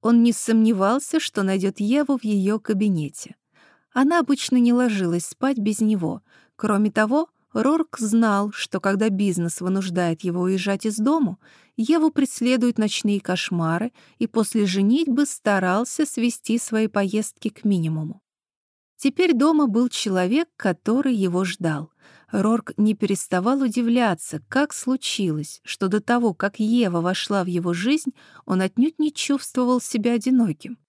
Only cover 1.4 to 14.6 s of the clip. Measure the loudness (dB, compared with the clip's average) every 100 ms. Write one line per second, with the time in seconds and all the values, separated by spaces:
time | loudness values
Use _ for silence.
1.4 | -2 0 -2 -2 0 0 0 -2 0 0
2.4 | 0 -2 -2 0 2 0 -4 -10 -18 -20
3.4 | _ _ _ _ _ 0 2 2 2 -2
4.4 | 2 4 4 4 2 0 0 -2 -4 -4
5.4 | -2 0 -2 0 0 0 -2 -6 _ _
6.4 | _ -6 -2 0 2 2 2 0 -2 _
7.4 | _ 0 2 2 -2 -4 0 2 4 2
8.4 | -2 -6 -6 -2 -2 0 0 2 0 0
9.4 | -4 -4 -2 -2 -2 -2 -2 -2 -4 -2
10.4 | 0 0 -2 -2 -4 -2 0 2 0 -4
11.4 | _ -20 _ -6 0 2 2 2 -2 0
12.4 | 0 2 2 2 -2 0 -2 -2 -2 -4
13.4 | -2 -2 0 -2 -4 _ _ _ -2 0
14.4 | 0 0